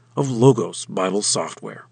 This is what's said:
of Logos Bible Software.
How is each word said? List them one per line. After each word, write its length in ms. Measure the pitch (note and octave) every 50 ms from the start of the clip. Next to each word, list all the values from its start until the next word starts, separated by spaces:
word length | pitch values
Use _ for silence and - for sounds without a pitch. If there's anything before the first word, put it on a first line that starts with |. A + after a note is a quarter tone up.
| _ _ _
of 140 | C#3+ C#3+ C3+
Logos 540 | B2 A2+ B2 C#3 B2+ A2+ F2 F2 F2 - -
Bible 380 | - - F#2+ F#2 F#2 F#2 G#2
Software. 640 | G2+ - - F#2 E2 D#2+ - - - - E2 - - _